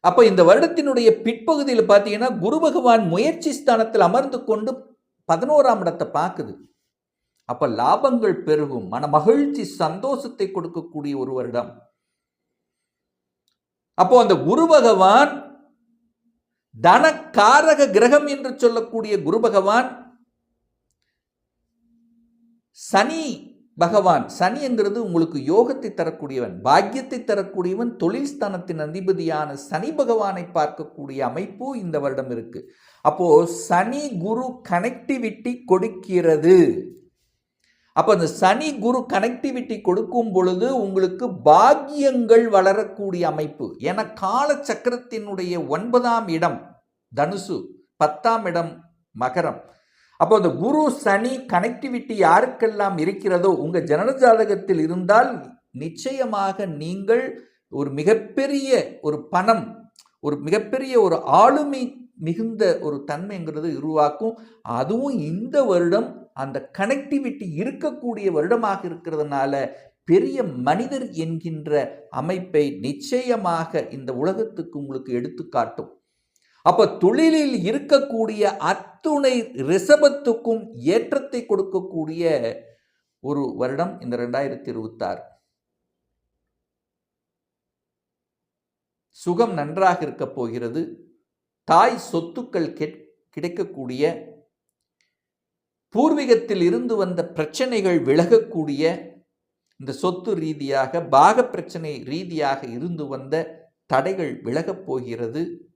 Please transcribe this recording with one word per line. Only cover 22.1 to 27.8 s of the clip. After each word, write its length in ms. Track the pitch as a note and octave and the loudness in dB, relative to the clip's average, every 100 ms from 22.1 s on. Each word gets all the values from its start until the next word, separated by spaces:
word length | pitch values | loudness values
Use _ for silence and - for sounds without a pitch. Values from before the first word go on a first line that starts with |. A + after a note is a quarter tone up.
| _ _ _ _ _ _ | _ _ _ _ _ _
சனி 840 | _ - F#3+ A#3 D#4+ D4+ F#3+ - _ _ - | _ 0 2 2 -2 -6 -8 -14 _ _ -2
பகவான், 520 | E3+ G#3 F#3 D3+ A#2 - | 2 4 4 2 0 -2
சனிங்கிறது 580 | F#3 B3+ C#4 A3+ G3+ A3 | -2 -2 -4 -2 -2 -2
உங்களுக்கு 420 | G#3+ E3 D#3+ D3 | -2 0 0 -2
யோகத்தை 500 | C#3+ F#3+ A#3+ C4 A#3+ | 0 2 2 -2 -8
தரக்கூடியவன், 680 | - E3 D#3+ C#3+ C3 A2+ F2+ | -6 -6 -6 -10 -6 -6 -4
பாக்கியத்தை 640 | B2 D#3 G3+ B3+ C4 B3+ | 4 4 4 -6 -8 -10
தரக்கூடியவன், 720 | - G3+ F#3 G3 F3+ G3 | -2 -2 -2 -4 -4 -4